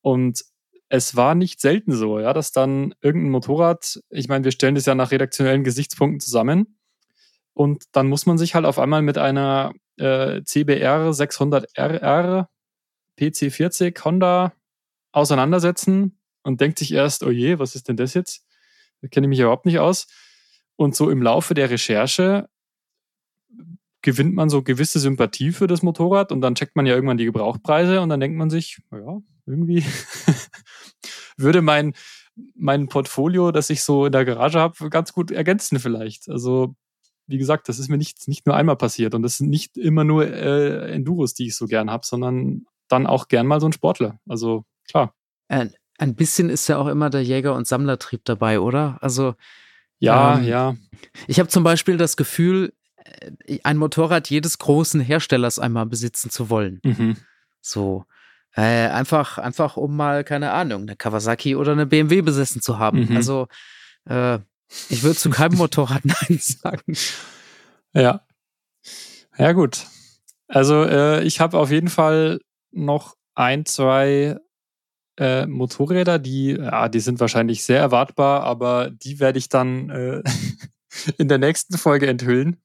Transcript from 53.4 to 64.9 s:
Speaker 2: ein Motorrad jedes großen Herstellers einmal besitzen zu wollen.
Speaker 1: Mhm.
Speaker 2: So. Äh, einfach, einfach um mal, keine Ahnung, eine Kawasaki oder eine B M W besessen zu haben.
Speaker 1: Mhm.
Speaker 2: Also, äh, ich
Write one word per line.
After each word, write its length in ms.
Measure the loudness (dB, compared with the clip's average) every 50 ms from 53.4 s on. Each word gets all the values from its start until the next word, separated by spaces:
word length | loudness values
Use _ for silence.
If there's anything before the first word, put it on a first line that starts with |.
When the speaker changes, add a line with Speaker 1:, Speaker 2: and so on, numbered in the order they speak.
| _ -10 -10 -4
Speaker 2:
ein 140 | _ 0 2
Motorrad 540 | 2 0 0 0 0 0 2 0 -2 0 0
jedes 260 | -2 -2 -2 -2 -6 -4
großen 420 | 0 2 2 2 2 2 0 0
Herstellers 580 | 0 0 0 -2 0 0 0 0 0 0 -2 -2
einmal 260 | -4 -2 -2 -2 -4
besitzen 440 | -4 -4 -6 -6 -6 _ -6 -10 -8
zu 180 | -8 -8 -4 0
wollen. 320 | 0 0 0 -2 -6 -2
Speaker 1:
Mhm. 340 | -2 -2 0 0 0 -2 -2 -4 -8 _ _ _ _ _ _ _
Speaker 2:
So. 440 | _ -8 -6 -4 -2 -2 -4 -4 -8 _ _ _ _ _ _ _ _ _ _
Äh, 320 | 0 0 2 2 2 0 0
einfach, 480 | 0 -2 -2 0 0 0 0 -2 -6
einfach 400 | -8 -8 -8 -4 -2 -4 -4 -2
um 180 | -4 -6 -4 -4
mal, 280 | -2 -2 0 -2 -2 -2
keine 280 | -4 -4 -4 -2 -2
Ahnung, 300 | -2 -2 -2 -2 -4 -6
eine 140 | -8 -10 -12
Kawasaki 600 | _ -6 -4 -4 -2 -2 -2 -4 -2 -2 -2 -2
oder 160 | 0 0 0
eine 120 | 2 0 2
B 160 | 2 2 2
M 80 | 4 4
W 120 | 2 2
besessen 400 | 2 2 0 0 0 -2 -4 -6
zu 160 | -4 -4 -2 0
haben. 260 | 0 2 2 2 2 2
Speaker 1:
Mhm. 60 | 2
Speaker 2:
Also, 320 | 2 2 0 -2 -2 -4 -6 -10 -20 -20 -20 -20 -20 -20 -20 _ _ _
äh, 320 | -4 -2 0 0 0 -2 -2 -6 _ _ _ _ _ -18 -18 -8
ich 140 | -6